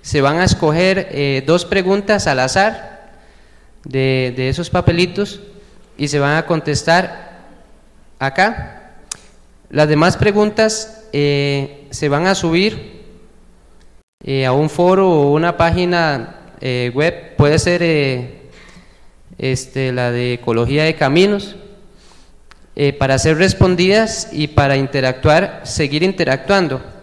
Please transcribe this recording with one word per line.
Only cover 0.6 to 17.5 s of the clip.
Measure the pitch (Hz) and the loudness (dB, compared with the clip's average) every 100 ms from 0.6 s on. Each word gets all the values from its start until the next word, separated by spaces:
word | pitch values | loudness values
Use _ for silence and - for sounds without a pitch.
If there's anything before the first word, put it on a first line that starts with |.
| 160 156 185 190 - | 2 2 2 0 -4
eh, | - 139 135 135 | -4 -2 -2 0
dos | 170 | 0
preguntas | - 196 185 196 202 208 170 | 2 -2 0 0 0 0 2
al | 131 | 0
azar | 131 190 208 220 - - - - - - - - - - - | 0 2 0 -2 -14 -20 -20 -20 -20 -20 -20 -20 -20 -20 -6
de, | 131 131 131 127 123 | -2 0 0 -2 -4
de | 131 | -4
esos | 135 170 | -4 -2
papelitos | 180 175 170 175 - 202 - - - - - - - | 0 2 2 0 -2 -6 -8 -20 -20 -20 -20 -20 -8
y | 147 | -4
se | 147 | 0
van | 139 151 | 0 0
a | 165 | 0
contestar | 165 156 139 - 170 190 - - - - - - - - - - - | -4 -2 -4 2 2 0 -10 -20 -20 -20 -20 -20 -20 -20 -20 -20 -8
acá. | 135 135 202 233 127 - - - - - - - _ - _ | -6 0 -2 -2 -12 -16 -20 -20 -18 -18 -18 -20 _ -20 _
Las | 143 151 | 0 2
demás | 151 170 - | 4 2 2
preguntas, | 202 202 208 208 220 220 - - - | 0 2 0 2 0 0 -10 -18 -8
eh, | 143 143 143 143 139 139 - - | -2 0 0 0 -2 -4 -12 -16
se | - 147 | -6 -2
van | 143 180 | 0 0
a | 190 | 0
subir, | 170 165 208 214 - - - - - - - - - - - - _ _ 131 | 0 2 0 -2 -16 -20 -20 -20 -20 -20 -20 -20 -20 -20 -20 -20 _ _ -6
eh, | 135 131 | -2 0
a | |
un | 131 151 | 0 0
foro | - 175 190 190 | 2 2 4 4
o | 160 143 | 4 2
una | 151 170 170 | 2 0 0
página, | 165 170 175 175 165 135 113 - - - | 0 2 0 0 0 -2 -8 -16 -20 -10
eh, | 135 123 123 | -6 -2 -2
web, | 123 160 175 - - | 0 -2 -2 -12 2
puede | 147 | 4